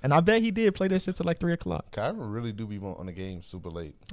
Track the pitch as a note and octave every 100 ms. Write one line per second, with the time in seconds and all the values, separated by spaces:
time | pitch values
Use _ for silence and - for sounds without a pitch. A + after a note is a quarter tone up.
0 | C3+ D3+ E3+ A3+ A3+ G#3 A3 G3 F#3+ F#3
1 | F#3+ F3+ F3 E3 F3 E3+ - E2 - -
2 | A#2 A3 A2+ A2 A#2 G#2 G#2+ G#2 G2 E2+
3 | F#2 F2 F#2+ F2+ - F2+ F2 E2+ D#2+ -
4 | -